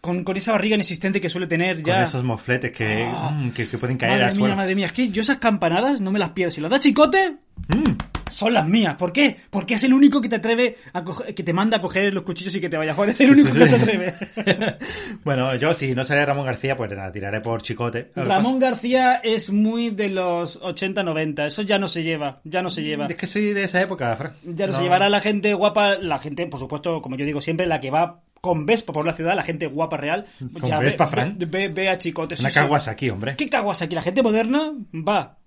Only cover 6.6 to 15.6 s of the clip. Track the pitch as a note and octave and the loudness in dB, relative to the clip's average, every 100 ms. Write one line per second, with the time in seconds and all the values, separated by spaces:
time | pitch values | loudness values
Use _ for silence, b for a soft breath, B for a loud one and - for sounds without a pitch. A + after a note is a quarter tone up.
6.6 | D#3 B3+ C#4 A3 D4+ F#4+ F#4+ C#4+ _ - | 0 4 4 6 6 6 2 -2 _ -16
7.6 | - A#3 D4+ C3+ - - - - G#3 A#3 | -2 2 2 0 -6 -12 -12 -2 2 2
8.6 | D#3+ A3 F#3+ - F3+ F3+ C#4+ - B G3+ | 4 4 2 0 -2 2 2 0 B -6
9.6 | F3+ A3 C4 C4 C#4+ C#4+ A3 A3 A3 A#3 | -2 0 4 8 8 6 0 -2 0 2
10.6 | B3 A#3+ B F3+ F3 E3+ A3 C#3+ E3 E3+ | 0 -2 B -8 -8 -10 -10 -6 -2 2
11.6 | G#3+ A3 F3+ F#3+ G3+ G3 F#3 E3+ F#3 F3+ | 2 2 0 0 0 0 -6 -8 -6 -4
12.6 | E3+ D#3+ D#3 D3 G#3 B3 C4+ C#4 C#4+ B2 | -4 -2 -2 0 0 4 8 8 8 8
13.6 | - A#3+ A3 G3 F3+ E3+ - - G#3 - | 8 8 4 2 -2 -6 -12 -4 0 0
14.6 | G#3+ - B B B A3 - C3+ B2+ B2+ | 0 -4 B B B -8 -4 -2 0 0